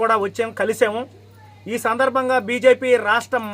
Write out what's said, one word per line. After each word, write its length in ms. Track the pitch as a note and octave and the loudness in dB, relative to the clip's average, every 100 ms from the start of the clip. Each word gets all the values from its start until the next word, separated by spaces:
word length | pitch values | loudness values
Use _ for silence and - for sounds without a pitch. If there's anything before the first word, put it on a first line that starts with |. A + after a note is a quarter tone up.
కూడా 140 | A3+ A3 | 2 0
వచ్చాము, 280 | G3 G3 A3+ A3 | 0 -4 -6 -2
కలిసాము. 400 | G3+ A3 A3 A3 C4+ - - - - - F#3+ | -2 2 2 0 -8 -16 -20 -20 -20 -18 -8
ఈ 20 | A#3 A#3 | -4 -2
సందర్భంగా 520 | A#3 C4 C4 B3+ B3+ G3+ | 0 0 0 0 0 0
బీజేపీ 420 | B3 B3+ B3 B3+ A#3+ G#3 | 2 4 4 2 0 2
రాష్ట్ర 280 | A#3 A3+ B3 G#3+ | -2 0 -4 -4